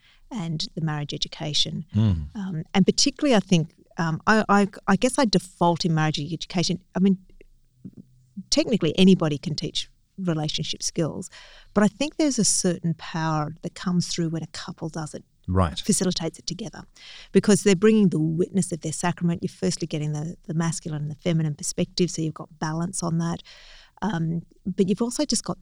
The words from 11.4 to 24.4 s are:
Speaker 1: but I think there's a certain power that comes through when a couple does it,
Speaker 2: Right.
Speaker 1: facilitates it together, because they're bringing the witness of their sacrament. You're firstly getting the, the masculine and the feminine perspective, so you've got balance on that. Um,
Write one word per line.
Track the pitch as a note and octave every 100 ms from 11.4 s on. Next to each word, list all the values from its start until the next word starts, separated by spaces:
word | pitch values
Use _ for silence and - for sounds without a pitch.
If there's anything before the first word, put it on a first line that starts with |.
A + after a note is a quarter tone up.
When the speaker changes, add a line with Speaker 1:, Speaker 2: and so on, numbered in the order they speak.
| - - -
Speaker 1:
but | G#3
I | G#3
think | - D4 -
there's | D4+ B3
a |
certain | F#3 - F#3 F3 E3+
power | D#3+ - E3 D#3+ D#3 D3 D#3+
that | F3
comes | - F#3 F3+ -
through | - E3
when | D#3+
a | E3
couple | - - - D#3+
does | D#3+ D3+
it, | - - _ -
Speaker 2:
Right. | F#2 E2+ -
Speaker 1:
facilitates | - F#3+ F3+ - E3 -
it | -
together, | E3 G#3 - - - - - -
because | G3 G#3 G3
they're | G3+
bringing | F#3 G#3+ A3 F#3+
the | D#3
witness | D#3+ D#3+ F#3 G3 -
of | D#3+
their | D#3+
sacrament. | - F3 - F3 E3+
You're | F3+
firstly | - F#3 - E3
getting | D#3 D3+
the, | D3 D#3+ F3+ -
the |
masculine | E3 E3+ - E3 D3+
and | D3
the | D3
feminine | F3 D#3+ D#3
perspective, | D3 - - F3+ - E3+
so | -
you've | D#3+
got | - - D3+
balance | D#3+ D#3+ F3 F#3+
on | E3+ E3
that. | E3+ E3+ - - - - - _
Um, | F#3+ E3+ E3 E3